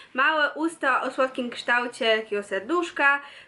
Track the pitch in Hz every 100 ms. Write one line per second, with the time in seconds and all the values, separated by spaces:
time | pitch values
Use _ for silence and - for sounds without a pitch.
0 | - 254 294 311 285 285 320 - 285 247
1 | 254 - 262 262 240 - - 240 247 -
2 | 233 220 220 208 202 190 208 349 339 -
3 | 277 285 - -